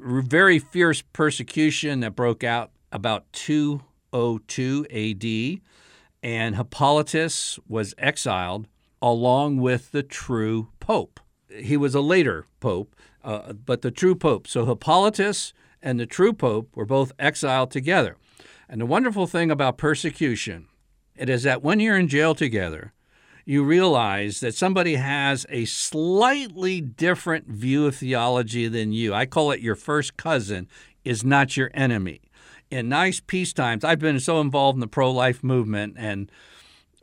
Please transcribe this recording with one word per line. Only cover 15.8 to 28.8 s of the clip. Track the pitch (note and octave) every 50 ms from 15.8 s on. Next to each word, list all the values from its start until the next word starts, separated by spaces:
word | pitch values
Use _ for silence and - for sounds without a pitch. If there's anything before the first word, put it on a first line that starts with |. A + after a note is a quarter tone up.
| -
and | C#3 B2+ A#2+
the | A#2+
true | - - - F#3 A3+ A3
pope | - D3 B2 G#2 A2 A#2 - -
were | B2 A2
both | G#2+ C3+ C3+ C3+ B2+ - -
exiled | C#3 D3+ D3 - D3+ C#3 C3 C3 C3 B2+ -
together. | C#3 B2+ D#3 F#3 F#3 B2 F#2 - - _ _ _ - - - - - _ -
And | - A2
the | A#2
wonderful | A#2+ D#3 G#3+ C4 B3 G#3 G3+ F#3
thing | - - E3+ E3+ D#3+
about | D3+ C#3 C#3+ C3 - -
persecution, | - D3 D3+ - - D#3 - - D#3+ C#3 A#2 G#2 - A2 F2 E2+ F2 - _ _ _ _ _ _ _ _ _
it | - C3 B2
is | C3 A#2+ A#2+
that | C#3 B2+ B2 C3
when | D3+ G3+ G#3+
you're | G#3+ A3+ G#3 F#3+
in | F3+
jail | C#3+ C3 D3 D#3 D#3+ D#3
together, | - E3 B2+ A2+ G2+ F#2 E2 D#2 D#2 - - - _ _ _ _ _ _ _ _ - _
you | D3+ C#3 C#3+ C#3+
realize | C#3+ D#3+ F3+ F#3+ F#3 D3 A#2+ A2+ G2+ G2 G2+ G#2 G#2 G2 -
that | - - -
somebody | - F#3 F#3 F#3 F#3+ F3 F3 D3+
has | B2+ C3 C3+ C#3+ C#3+ C#3 C#3 C#3 B2 - -
a | - B2 A2+
slightly | A2+ - - - - - D#3 D#3+ F3 F#3 G3+ A#3 B3+ C#4+ C#4+ C4+ G#3+ D3+ F#3 F#3 F#3 F#3 F3+
different | D3+ B2 A2 - D#3+ F3 F3+ - - F3+ D#3+ D3+ - -
view | A2 G#2 A#2 C3 C3+ D3 D3+
of | C#3+ C3
theology | - C3+ B2+ B2+ A#2+ A#2 B2 B2+ B2 A#2+ G#2+ A2 A#2+ A#2 A2+
than | A2+ A#2